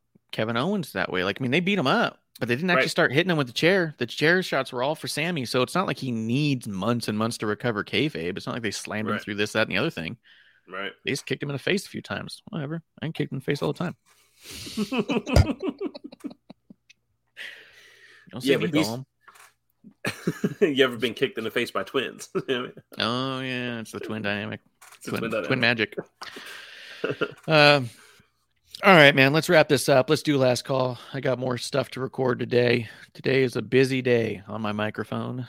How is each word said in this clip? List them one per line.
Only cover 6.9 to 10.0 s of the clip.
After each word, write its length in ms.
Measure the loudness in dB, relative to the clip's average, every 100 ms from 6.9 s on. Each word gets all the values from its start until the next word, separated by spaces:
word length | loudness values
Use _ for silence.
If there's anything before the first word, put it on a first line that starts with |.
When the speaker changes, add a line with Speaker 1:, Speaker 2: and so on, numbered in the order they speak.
| 0 0
Speaker 1:
and 80 | -2
months 220 | -2 -2
to 80 | -4
recover 380 | -2 -2 -2
kayfabe. 520 | -2 0 0 -2 -6 -6
It's 100 | -6
not 80 |
like 80 | -6
they 100 | -4
slammed 360 | -6 -6 -6 -4
him 40 |
Speaker 2:
Right. 80 | -4
Speaker 1:
through 140 | -4 -4
this, 160 | -2
that, 100 | 0 0
and 20 |
the 80 | 0
other 100 | -2
thing. 280 | -4